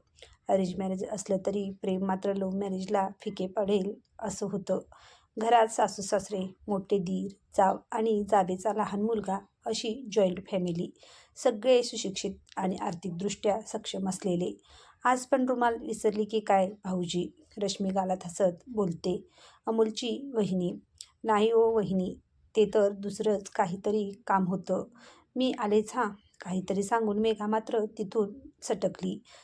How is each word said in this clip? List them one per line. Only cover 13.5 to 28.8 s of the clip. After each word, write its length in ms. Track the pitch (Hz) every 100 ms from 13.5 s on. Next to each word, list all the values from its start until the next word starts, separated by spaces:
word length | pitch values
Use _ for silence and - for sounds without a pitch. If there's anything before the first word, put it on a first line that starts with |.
| 208
सक्षम 480 | - 226 - 190 190
असलेले. 500 | 185 196 175 175 - _ - - _
"आज 220 | 247 254 -
पण 200 | 269 254
रुमाल 280 | 240 240 233
विसरली 440 | 233 220 220 208
की 160 | 208 220
काय 300 | 214 196 190 214
भाऊजी?" 460 | 196 185 175 175 175 - _ -
रश्मी 280 | 202 - 190
गालात 340 | 190 185 185
हसत 380 | 175 - 190 175 -
बोलते. 640 | 220 190 165 185 - - _ - _ -
अमोलची 640 | 226 220 214 247 220 277
वहिनी. 380 | 233 185 185 175 - - - - _
"नाही 260 | 226 208 220
ओ 180 | 226 226
वहिनी, 440 | 226 175 185 185 - _ _ _ -
ते 140 | 208
तर 160 | 214 202
दुसरंच 580 | 202 202 202 214 202 202
काहीतरी 640 | - 185 196 208 214 202 202 -
काम 200 | 196 175
होतं, 380 | 180 - - - - - - _ 247
मी 160 | 254 -
आलेच 340 | 214 214 214
हां." 140 | 247 214 208 _ -
काहीतरी 420 | 185 185 180 196
सांगून 360 | 196 226 220 202
मेघा 280 | 220 220 208
मात्र 380 | 220 220 226 214 -
तिथून 340 | 202 233 208 - - -
सटकली. 560 | - 220